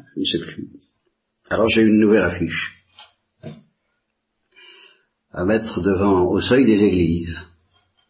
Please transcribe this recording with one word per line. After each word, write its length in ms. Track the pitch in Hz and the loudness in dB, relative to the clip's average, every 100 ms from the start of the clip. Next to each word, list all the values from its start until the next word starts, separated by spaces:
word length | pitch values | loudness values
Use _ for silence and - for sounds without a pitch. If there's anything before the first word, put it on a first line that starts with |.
| - - | -18 -8
je 40 | |
ne 60 | - | -6
sais 280 | 1077 - | -6 -8
plus. 160 | - - - _ _ _ _ _ _ _ | -14 -18 -18 _ _ _ _ _ _ _
Alors 180 | 90 110 | -2 0
j'ai 140 | 110 | 2
une 180 | 110 107 | 4 4
nouvelle 240 | 107 107 | 4 4
affiche 520 | 87 90 82 80 - - _ _ - _ _ _ - - _ _ _ _ _ _ _ _ _ _ - - - _ _ _ _ | 2 -2 -6 -6 -10 -14 _ _ -20 _ _ _ -20 -20 _ _ _ _ _ _ _ _ _ _ -20 -20 -20 _ _ _ _
à 120 | 82 | -8
mettre 380 | 90 110 110 - | -2 -2 -2 -4
devant, 400 | 90 92 101 92 | -2 0 2 2
au 180 | 90 98 | 2 0
seuil 260 | - 127 120 | 2 2 4
des 160 | 104 | 4
églises, 640 | 104 90 82 85 87 80 - _ _ _ _ _ _ | 2 2 0 -2 -6 -12 -14 _ _ _ _ _ _